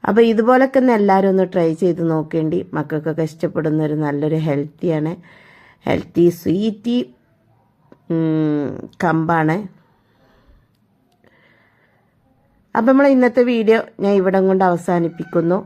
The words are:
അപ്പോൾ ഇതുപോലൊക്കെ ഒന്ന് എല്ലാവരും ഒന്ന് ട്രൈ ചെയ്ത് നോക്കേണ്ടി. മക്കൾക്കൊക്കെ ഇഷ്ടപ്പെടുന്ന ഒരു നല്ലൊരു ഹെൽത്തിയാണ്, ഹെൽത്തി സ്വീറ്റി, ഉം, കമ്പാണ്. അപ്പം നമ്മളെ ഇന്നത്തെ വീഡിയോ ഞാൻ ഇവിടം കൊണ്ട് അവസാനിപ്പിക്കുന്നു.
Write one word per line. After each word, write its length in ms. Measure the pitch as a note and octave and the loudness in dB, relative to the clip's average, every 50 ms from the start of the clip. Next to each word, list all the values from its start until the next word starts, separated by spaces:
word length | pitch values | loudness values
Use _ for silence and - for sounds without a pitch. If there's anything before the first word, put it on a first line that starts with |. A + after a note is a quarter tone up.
| _ - | _ 0
അപ്പോൾ 160 | G3+ A3 A#3 A#3 | 2 4 4 4
ഇതുപോലൊക്കെ 480 | A3+ G#3 A3+ A3+ B3+ B3+ C4+ C4 - C4+ | 4 2 2 4 4 4 4 2 2 2
ഒന്ന് 120 | B3+ B3+ A#3+ G#3+ | 2 2 2 2
എല്ലാവരും 300 | G3+ G3 F#3+ F#3+ G3 G3 F#3+ | 2 2 4 4 2 2 2
ഒന്ന് 120 | F#3+ F#3 F3+ F3+ | 2 0 0 0
ട്രൈ 160 | F#3+ E3+ E3 D#3+ E3 - | 0 0 0 0 0 0
ചെയ്ത് 180 | F3+ E3+ D#3+ E3 E3 D#3+ | 0 0 0 -2 -2 -2
നോക്കേണ്ടി. 460 | D#3 D3+ D#3 - E3 D#3 D#3 D#3 F3+ F#3+ F#3 - D3+ | -2 -4 -4 -4 -4 -2 -2 -4 -4 -6 -6 -8 -8
മക്കൾക്കൊക്കെ 480 | D3 D3 D#3 D3+ D3+ E3 D#3 D#3+ D#3+ D#3 | -6 -6 -6 -6 -6 -6 -4 -4 -4 -6
ഇഷ്ടപ്പെടുന്ന 560 | D#3 - - D#3+ - - D3+ D#3+ D3+ D#3 D#3 D3+ | -6 -6 -8 -6 -4 -4 -4 -2 -2 -2 -2 -2
ഒരു 60 | D3+ D3+ D#3 | -2 -2 -4
നല്ലൊരു 340 | D3 C#3+ C#3+ D3 D#3 D#3 D#3+ D#3 D#3+ | -4 -4 -2 -2 -2 -2 -2 -2 -2
ഹെൽത്തിയാണ്, 640 | C#3+ C#3+ C#3+ D3+ - _ - F3+ D#3+ D3+ D3+ D#3+ E3+ F3 - - - - _ _ _ - _ _ _ _ _ - | -2 -4 -4 -8 -10 _ -4 -2 -2 -2 -2 -4 -6 -8 -14 -20 -20 -20 _ _ _ -20 _ _ _ _ _ -4
ഹെൽത്തി 380 | - - - - - - E3+ F3 F3 - | -4 -4 -6 -6 -2 2 2 2 2 0
സ്വീറ്റി, 560 | - - D#3 F#3+ G#3 A3 G#3 G#3+ - A#3+ A#3+ B3 A#3+ - _ _ _ _ _ _ _ _ _ _ _ _ _ _ _ _ - _ _ _ E3+ | -4 -4 -4 -2 -2 -4 -6 -6 -8 -4 -4 -4 -4 -6 _ _ _ _ _ _ _ _ _ _ _ _ _ _ _ _ -20 _ _ _ -4
ഉം, 540 | E3 E3 D#3+ D#3 D#3 D#3 D3+ D3+ D3 C#3+ B2 G2+ - - - _ _ - | -2 -2 -2 -2 -2 -2 -2 -2 -4 -4 -6 -8 -12 -16 -18 _ _ -2
കമ്പാണ്. 520 | F3 D#3 D#3+ D#3+ D#3+ E3+ E3 D#3 D#3 D#3+ F#3+ G#3+ F#3 - _ _ _ _ _ _ _ _ _ _ _ _ _ _ _ _ _ _ _ _ _ _ _ _ _ _ _ _ _ _ _ _ _ _ _ _ _ _ _ _ _ _ _ _ _ _ _ _ _ _ _ _ _ _ _ _ _ _ _ _ A3+ | -2 0 0 0 0 0 0 0 0 0 -2 -6 -10 -18 _ _ _ _ _ _ _ _ _ _ _ _ _ _ _ _ _ _ _ _ _ _ _ _ _ _ _ _ _ _ _ _ _ _ _ _ _ _ _ _ _ _ _ _ _ _ _ _ _ _ _ _ _ _ _ _ _ _ _ _ -2
അപ്പം 120 | A3+ A#3+ | 2 4
നമ്മളെ 180 | C4+ C4+ C#4 C#4+ C#4 | 4 4 6 4 4
ഇന്നത്തെ 260 | B3+ B3 A#3+ A#3+ B3+ B3 A#3+ | 4 4 2 2 2 0 2
വീഡിയോ 300 | B3 A#3 A3 G3+ A3 A3+ - - _ - - | 0 0 2 2 2 2 2 -6 _ -4 -2
ഞാൻ 100 | G3 G3+ G3+ | 0 2 2
ഇവിടം 240 | F#3 F#3+ F#3 F#3+ F#3+ F#3+ | 2 2 2 2 2 2
കൊണ്ട് 140 | F#3+ F#3+ F#3+ F#3 | 2 2 2 2
അവസാനിപ്പിക്കുന്നു. 880 | F3 E3+ F3 - F3+ F3 E3+ E3 E3 - E3 - - F3 E3 E3 F3 G3 G#3 | 0 0 -2 -2 -2 -2 -2 -2 -4 -8 -14 -4 -4 -2 0 0 -2 -2 -4